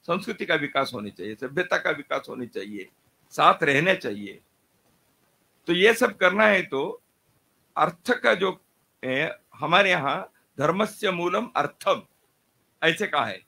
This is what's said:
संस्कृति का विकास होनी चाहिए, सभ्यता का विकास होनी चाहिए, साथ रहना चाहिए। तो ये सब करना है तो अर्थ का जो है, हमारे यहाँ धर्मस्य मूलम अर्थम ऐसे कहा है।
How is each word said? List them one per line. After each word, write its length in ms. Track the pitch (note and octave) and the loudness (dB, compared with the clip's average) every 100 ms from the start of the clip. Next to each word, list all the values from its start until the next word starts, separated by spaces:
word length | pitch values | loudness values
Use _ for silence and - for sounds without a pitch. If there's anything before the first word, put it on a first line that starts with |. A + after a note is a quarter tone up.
संस्कृति 420 | - F#3 A3+ G#3+ F#3 | -4 -4 -4 -8 -2
का 100 | D#3+ | -2
विकास 360 | C#3+ C#3 C3+ | 0 -2 -2
होनी 180 | A#2+ G#2 | -6 -10
चाहिए, 240 | - G#2+ G#2+ | -10 -12 -10
सभ्यता 420 | C3 C#3+ F3 F3 | -6 -4 0 0
का 140 | F3+ | 0
विकास 340 | D3 C#3+ C#3+ - | -4 -6 -6 -6
होनी 180 | A#2+ B2 | -12 -10
चाहिए, 420 | - G2+ G#2 F#2 _ _ _ _ | -10 -10 -12 -14 _ _ _ _
साथ 340 | - D#3 F#3 | 4 4 4
रहना 300 | D3+ C#3 F3+ | 2 2 2
चाहिए। 480 | F#3+ B2+ G#2 G2+ F#2 _ _ _ _ _ _ _ _ _ _ _ _ - | 0 -4 -8 -10 -16 _ _ _ _ _ _ _ _ _ _ _ _ -4
तो 60 | |
ये 200 | F3 G#3 | 2 4
सब 240 | A3+ A#3 G3+ | 4 0 2
करना 280 | F#3 F#3+ G#3+ | 2 4 4
है 160 | G3 | 4
तो 400 | F3+ C3+ E3 - _ _ _ _ _ _ _ - | 0 -4 -6 -8 _ _ _ _ _ _ _ -2
अर्थ 340 | D#3 E3 - | -2 -2 -4
का 220 | A#3 A#3 | 0 2
जो 280 | G#3 F#3+ F#3 _ _ _ _ B2+ | 2 0 -4 _ _ _ _ -4
है, 340 | C3 D#3+ - _ | -2 -4 -6 _
हमारे 360 | - D3+ F3+ G3 | -8 2 4 4
यहाँ 420 | F3 C#3 D#3+ - _ _ - | 2 0 -4 -6 _ _ -2
धर्मस्य 520 | D3 F#3 G#3 - G3+ | 0 2 -2 -2 -4
मूलम 340 | F3+ F3 F#3+ A#3 - | -2 -2 -2 -2 -2
अर्थम 480 | - - - - - _ _ _ _ _ _ _ | -4 -4 -2 -2 -4 _ _ _ _ _ _ _
ऐसे 240 | D#3+ E3 G3+ | 0 0 -2
कहा 180 | D3 A2+ | 0 -2
है। 160 | F#2+ | -6